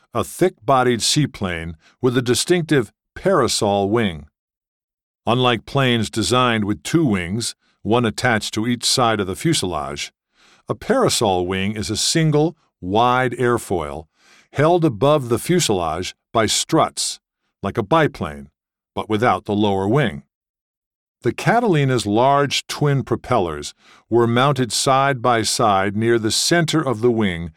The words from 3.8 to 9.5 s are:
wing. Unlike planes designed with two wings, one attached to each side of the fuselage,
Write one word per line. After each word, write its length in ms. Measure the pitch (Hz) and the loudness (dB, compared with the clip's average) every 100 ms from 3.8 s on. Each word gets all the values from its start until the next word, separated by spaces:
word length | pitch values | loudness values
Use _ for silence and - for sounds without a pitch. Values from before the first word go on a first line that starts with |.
| 98 | 0
wing. 380 | 117 107 78 73 _ _ _ _ _ _ _ _ _ | 0 -2 -4 -14 _ _ _ _ _ _ _ _ _
Unlike 420 | - 123 123 117 - | -2 2 2 0 -2
planes 440 | 139 131 117 104 | -2 0 0 -2
designed 540 | - 101 127 123 113 | -2 0 2 2 0
with 180 | 101 104 | -2 -4
two 220 | - 165 | -2 0
wings, 500 | 151 98 85 104 113 - _ _ | 2 0 -2 -6 -8 -10 _ _
one 220 | 98 120 | 0 0
attached 500 | 117 - 127 107 - | 0 0 0 0 -2
to 120 | - 113 | -6 -4
each 180 | 117 | -2
side 360 | - - 117 107 | -2 0 0 0
of 80 | 95 | -2
the 80 | 92 | -2
fuselage, 760 | 165 | -2